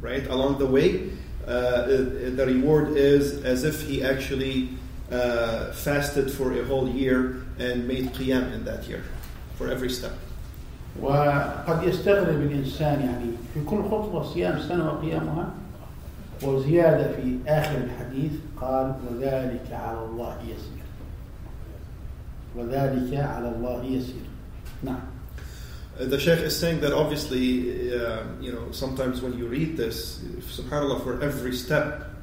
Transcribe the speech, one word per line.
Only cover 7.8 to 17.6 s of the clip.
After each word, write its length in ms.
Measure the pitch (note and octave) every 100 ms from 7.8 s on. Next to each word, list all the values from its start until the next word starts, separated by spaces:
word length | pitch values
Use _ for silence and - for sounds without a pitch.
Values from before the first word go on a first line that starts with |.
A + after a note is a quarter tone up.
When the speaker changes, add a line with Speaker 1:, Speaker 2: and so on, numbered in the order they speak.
| A#2+
Speaker 1:
made 260 | B2+ C3
qiyam 380 | - C3 B2+ B2
in 120 | A2+ A2
that 220 | A2+ -
year, 160 | A2 - - - - - -
for 120 | B2+
every 200 | B2+ B2+
step. 240 | B2+ A2+ - - - - - - - - -
Speaker 2:
وقد 840 | C3+ C#3+ D3 C#3+ - - - E3
يستغرب 580 | F3+ - G#3 G3+ F3 D3+
الإنسان، 600 | C#3+ C#3+ C3 - D3+ C#3
يعني، 300 | C3 A#2+ A#2 A#2 -
في 120 | D3+ -
كل 180 | G#3
خطوة 500 | G#3 G#3+ G#3 E3+ C#3
صيام 260 | E3+ F3 D3
سنة 320 | - F3 D#3
وقيامها، 600 | D3+ D#3 D#3+ D#3 D#3 F#3 - - - - - - - - -
وزيادة 680 | C3+ C3+ C3+ E3+ D#3+ D3+ - -
في 220 | B2+ B2 -
آخر 300 | D3+